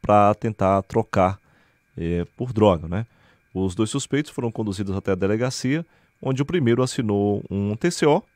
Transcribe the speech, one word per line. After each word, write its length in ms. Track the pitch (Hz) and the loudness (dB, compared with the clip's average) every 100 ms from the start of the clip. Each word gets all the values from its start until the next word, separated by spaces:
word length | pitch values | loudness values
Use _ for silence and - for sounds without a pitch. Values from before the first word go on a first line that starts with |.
pra 320 | - 104 101 | 4 4 4
tentar 480 | 104 117 107 95 98 | 2 -4 0 2 2
trocar, 580 | - 117 110 101 92 98 _ _ _ _ _ | 0 -4 -2 0 0 0 _ _ _ _ _
é, 300 | - 85 87 85 | -8 -4 -4 -6
por 160 | - 127 | -8 -6
droga, 380 | 113 107 85 82 | 4 4 4 -2
né? 180 | 90 117 _ _ _ _ | -8 -8 _ _ _ _
Os 200 | 92 95 | -4 -4
dois 160 | 90 110 | -2 -2
suspeitos 400 | 139 - 139 151 | -2 -4 -4 -4
foram 220 | - 120 | -6 -6
conduzidos 420 | 110 107 95 98 | -4 -6 -4 -4
até 200 | 95 - | -4 -2
a 20 | |
delegacia, 680 | 92 95 110 123 - 131 151 170 _ _ _ | -2 0 0 -2 -4 -2 -2 -6 _ _ _
onde 200 | 131 131 | -6 -4
o 40 | |
primeiro 380 | 139 175 117 120 | -2 0 2 2
assinou 580 | 127 - 110 101 101 101 - | 0 -2 -2 0 2 0 -4
um 240 | 98 101 107 | -4 -2 -2
T 120 | 175 | -4
C 160 | - | 2
O 160 | 156 165 - | 2 2 -2